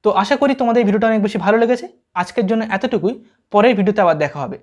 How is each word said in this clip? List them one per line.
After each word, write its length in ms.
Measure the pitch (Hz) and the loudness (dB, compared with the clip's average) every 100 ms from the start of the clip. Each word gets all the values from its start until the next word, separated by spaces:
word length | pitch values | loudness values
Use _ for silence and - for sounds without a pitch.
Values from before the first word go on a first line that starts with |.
তো 60 | 214 185 | 2 0
আশা 140 | 202 285 | 0 0
করি 120 | 285 269 | 0 0
তোমাদের 180 | 240 233 | 0 2
এই 40 | 202 | 2
ভিডিওটা 220 | 202 220 | 2 0
অনেক 100 | 220 202 | 0 -2
বেশি 120 | 208 175 | -2 0
ভালো 120 | 220 | 2
লেগেছে। 220 | 233 247 359 _ _ 180 | 2 0 -4 _ _ -8
আজকের 240 | 180 - 196 | -4 -4 -2
জন্য 120 | 220 220 196 | -2 -2 -4
এতটুকুই, 380 | 254 220 180 254 - _ _ | -2 -2 -2 -6 -16 _ _
পরের 200 | 202 233 208 | 2 2 2
ভিডিওতে 200 | 196 208 180 | 0 2 0
আবার 140 | 156 147 | 2 -2
দেখা 140 | 147 127 | -4 -10
হবে। 140 | - | -12